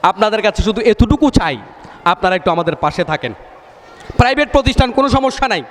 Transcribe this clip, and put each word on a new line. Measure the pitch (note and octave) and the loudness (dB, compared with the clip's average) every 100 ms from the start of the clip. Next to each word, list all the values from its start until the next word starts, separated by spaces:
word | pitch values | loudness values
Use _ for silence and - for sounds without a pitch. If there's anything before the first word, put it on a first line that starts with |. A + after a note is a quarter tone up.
আপনাদের | F3 G3 G#3+ A3 | 0 0 0 0
কাছে | G#3+ - | -2 0
শুধু | F#3 G#3+ | -2 0
এতটুকু | A#3 G#3+ A#3 C#4+ C#4+ | 0 2 2 4 2
চাই, | - E3 A#2+ - - - - | 2 -2 -6 -10 -20 -20 -4
আপনারা | E3+ F#3 F#3 | -2 0 0
একটু | F#3 F#3 | 0 0
আমাদের | E3 E3 D3+ | 0 -2 -2
পাশে | D3+ E3 | -4 -2
থাকেন। | D#3+ D#3 A#2+ G#2 - - - - - - - - | -4 -4 -6 -10 -18 -20 -20 -20 -20 -20 -8 0
প্রাইভেট | A#3+ C4+ D4 | 2 2 2
প্রতিষ্ঠান, | C#4+ C4+ B3+ C4 | 2 2 0 0
কোনো | B3+ C4+ | 2 0
সমস্যা | C4+ C4 B3+ C4+ | 2 0 -2 -2
নাই | F#3 A#2+ | -2 -4